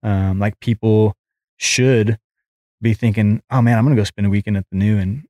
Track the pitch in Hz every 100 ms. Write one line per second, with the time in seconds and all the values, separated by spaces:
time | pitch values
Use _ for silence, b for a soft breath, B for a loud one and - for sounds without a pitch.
0 | 113 98 95 95 101 - - 110 110 107
1 | 107 - _ _ _ _ - - 127 123
2 | 107 110 _ _ _ _ _ _ 113 107
3 | 120 104 104 110 _ 131 120 113 127 131
4 | 101 - 101 101 101 101 95 95 104 107
5 | 95 117 160